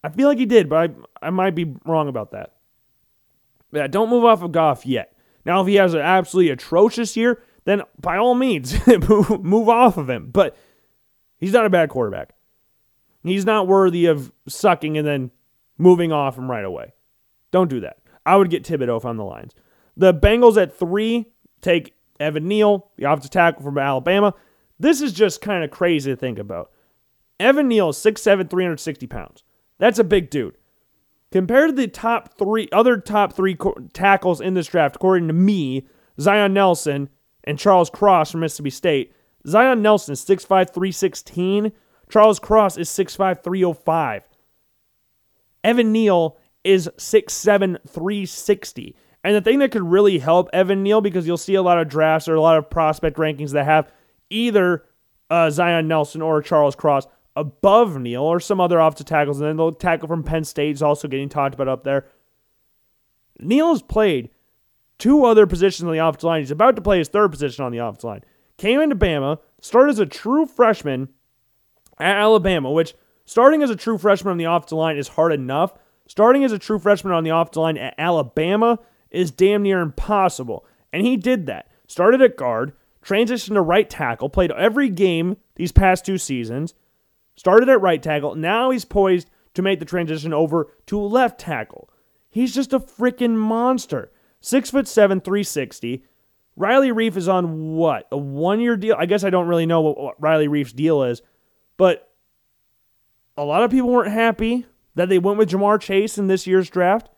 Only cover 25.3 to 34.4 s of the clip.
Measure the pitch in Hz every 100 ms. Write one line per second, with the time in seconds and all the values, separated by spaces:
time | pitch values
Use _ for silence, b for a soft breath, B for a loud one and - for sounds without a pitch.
25.3 | - 208 185 151 - 175 160 135 127 127
26.3 | 113 101 87 - _ _ _ _ _ _
27.3 | _ 226 277 269 220 175 139 220 214 214
28.3 | 196 170 180 180 151 - 143 127 117 -
29.3 | _ _ _ _ _ 208 214 190 202 151
30.3 | 143 104 _ _ _ _ _ _ _ _
31.3 | 190 185 254 320 269 226 - 226 233 -
32.3 | _ 202 220 208 196 240 233 - 208 190
33.3 | - 190 175 196 - 123 - 196 196 185
34.3 | 165